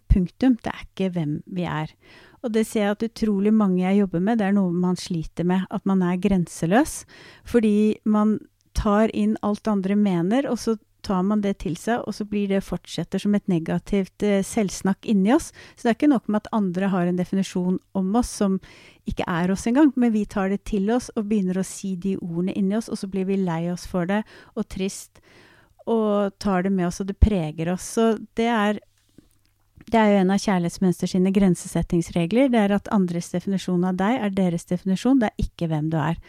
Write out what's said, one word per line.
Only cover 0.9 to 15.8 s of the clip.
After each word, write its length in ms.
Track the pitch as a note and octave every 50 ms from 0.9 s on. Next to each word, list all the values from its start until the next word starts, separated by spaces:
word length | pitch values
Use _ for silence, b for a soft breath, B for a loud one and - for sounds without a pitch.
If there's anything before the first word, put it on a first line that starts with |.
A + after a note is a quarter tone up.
| _ - F#3+ F#3+ F3
hvem 240 | F3 D3+ D3 D3+ E3 -
vi 220 | - F#3+ F3+ F3 -
er. 260 | - D3+ D#3 - - b b b b b b b b b -
Og 100 | B3 G#3+
det 120 | A3 A3+
ser 220 | - - A3+ G3+ G3+
jeg 80 | G#3
at 100 | - A3+
utrolig 460 | A3+ - - A3 G#3+ G3+ F#3+ G3+ G#3+ A3
mange 280 | A3 G#3 F#3+ F3+ F3+ F3+
jeg 200 | F#3 G3 G#3 G3+
jobber 180 | F#3 E3+ E3+ F#3
med, 160 | G#3+ A#3+ A3+
det 80 | G3 F#3+
er 100 | G3+ G3+
noe 160 | F#3+ F3+ E3+
man 240 | F3+ F3+ F3+ F3+ -
sliter 480 | - - F3+ D#3+ D3+ - - - E3+
med, 200 | F3+ F3+ F#3 F#3 -
at 160 | - G3 -
man 160 | F#3+ F#3+ F#3+ F3+
er 160 | F3 F#3 F3+ F3+
grenseløs, 840 | G3+ G3 F3+ E3 - - - E3 D#3+ F#3+ B3+ D#4+ - - - - b b b b b b b b
fordi 500 | - - A#3+ A3 G#3+ G#3 G#3 G#3+ G#3+ - - -
man 340 | G#3+ G#3+ G#3+ G#3 G#3+ G#3 - - - _ _ _ _ _
tar 360 | - - G#3+ G3+ G#3 A3+ - -
inn 220 | G#3+ G#3 G#3+ A3 - -
alt 240 | G#3 G#3 - - A3+
andre 260 | G#3 G3+ F3+ G3 G3+ G#3
mener, 480 | G#3 G3+ F3+ E3+ E3 F#3 A3+ C4+ C#4+
og 120 | - A#3+ G#3
så 180 | - A#3 A3+ G#3+ - _ _ _ -
tar 200 | - G3 F3+ F3+
man 180 | G3+ G#3+ G#3+
det 200 | G3+ G3 G3 - -
til 140 | F#3+ D3+ -
seg, 240 | - A3 A#3 A#3+ -
og 60 | A3 G3+
så 100 | - G#3+ G#3
blir 200 | G#3 G#3 G3+ G3
det 100 | G3 G3 -
fortsetter 560 | - F#3 - - - - - E3+ - - F#3+ -
som 120 | G#3 G3+
et 120 | G3+ - -
negativt, 720 | F3+ D#3+ D#3+ - F3 F3 - - G#3 G3 F#3+ - _ - G#3
eh, 200 | G#3 G3+ G3 F#3+
selvsnakk 640 | - - A#3+ G3+ F3+ - - - F#3+ G3 - -
inni 240 | - A3 G3 F#3+ G#3+ C4+
oss. 200 | E4 - - B B B B B
Så 100 | -